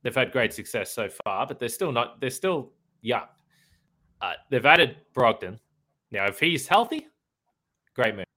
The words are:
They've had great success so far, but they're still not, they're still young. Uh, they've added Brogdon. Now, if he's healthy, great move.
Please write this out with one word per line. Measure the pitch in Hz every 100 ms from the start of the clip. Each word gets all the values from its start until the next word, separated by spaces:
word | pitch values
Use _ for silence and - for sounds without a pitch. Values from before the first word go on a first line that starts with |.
They've | 123
had | 131 123
great | 131 110
success | - - 117 95
so | - 101 - 107
far, | 98 135
but | -
they're | 120
still | - 180
not, | 120 120 -
they're | 131
still | 127 190 165 127 _ _ _
young. | 110 117 - _ _ _ _ _ _ _ _ _
Uh, | 90 - _
they've | 131 139
added | 170 135 - _ -
Brogdon. | 120 110 90 110 _ _ _ _ _
Now, | 101 98
if | -
he's | 165 156 -
healthy, | 196 233 311 - _ _ _ _ _ _ _ _ -
great | 117 101
move. | 90